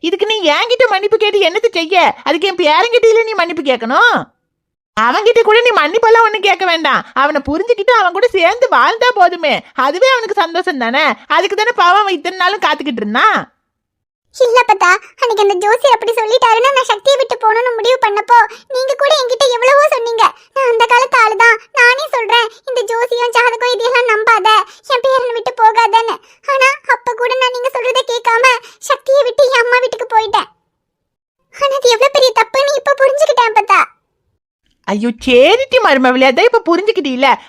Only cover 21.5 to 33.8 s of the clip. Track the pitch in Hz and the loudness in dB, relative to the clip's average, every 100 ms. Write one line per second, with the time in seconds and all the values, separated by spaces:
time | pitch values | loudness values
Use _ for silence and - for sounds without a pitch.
21.5 | 453 - 571 480 523 605 494 427 466 453 | 0 -4 0 2 2 -2 -4 0 -2 -2
22.5 | 453 - 494 415 453 480 480 480 466 480 | -8 -8 -6 -4 -4 -2 -2 -2 0 0
23.5 | 466 494 480 466 480 494 427 440 440 403 | 0 -4 -2 0 0 0 0 0 0 0
24.5 | 427 403 - - 523 539 523 494 466 466 | -6 -6 -14 -6 -2 0 -2 -2 -6 -6
25.5 | 494 440 427 453 440 453 - _ _ - | 0 2 2 2 0 -2 -8 _ _ -4
26.5 | 539 523 571 - 494 480 453 480 508 508 | 0 0 0 -4 -4 -4 -4 -4 -2 -2
27.5 | 494 494 508 480 508 494 480 480 453 523 | -2 -6 -4 -4 -4 -4 -4 -2 0 2
28.5 | 480 - - - 523 - 554 494 480 523 | 0 -6 -20 -6 -6 0 0 0 2 2
29.5 | 523 480 494 494 466 480 453 427 415 - | 2 0 0 -2 -6 -2 -2 0 -4 -4
30.5 | _ _ _ _ _ _ _ _ _ _ | _ _ _ _ _ _ _ _ _ _
31.5 | - 554 554 494 440 539 571 523 453 453 | -6 -4 0 0 2 0 2 2 0 -2
32.5 | 523 571 571 - 554 539 554 622 494 480 | -2 -2 -2 -2 0 0 2 0 2 2
33.5 | 427 403 381 | 0 2 0